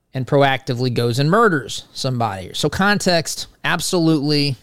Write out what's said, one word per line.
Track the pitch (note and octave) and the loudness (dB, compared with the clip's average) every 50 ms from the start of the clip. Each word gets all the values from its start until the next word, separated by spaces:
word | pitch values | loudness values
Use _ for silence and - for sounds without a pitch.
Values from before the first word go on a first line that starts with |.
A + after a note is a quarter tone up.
| _ _ - | _ _ -8
and | C3 B2+ | -6 -4
proactively | - D3+ C#3 C#3 C#3 C3+ B2+ - - C3 A#2 B2+ B2+ A#2 | 0 2 4 4 4 2 0 -2 -4 -4 -2 -2 -2 0
goes | B2 A#2 A#2+ A#2 B2 | 0 0 0 0 0
and | C#3+ D3+ | 2 2
murders | F3 A3+ A#3+ G#3+ E3+ C#3 A2+ - - - - - - | 4 4 4 4 2 0 -2 -6 -10 -12 -12 -14 -12
somebody. | - - C3 B2+ A#2+ A#2 A2 G2 F#2+ F2+ F#2+ - | -8 -6 -4 -2 -2 -2 -2 -4 -6 -10 -10 -6
So | - - D3+ | -4 -4 -2
context | - - F#3+ G3+ G#3 G3 - F#3 F3 E3 D#3+ - - - - - _ _ - | 0 0 0 2 0 0 2 2 0 0 0 -2 -6 -10 -10 -12 _ _ -4
absolutely | C#3+ E3+ F3 - - - F3+ E3 D#3+ D#3+ D3+ C3+ D3 D3+ D3 C#3+ C#3+ C3 - | -2 -2 -2 -2 -2 0 2 2 4 2 2 2 0 0 2 0 0 -2 -6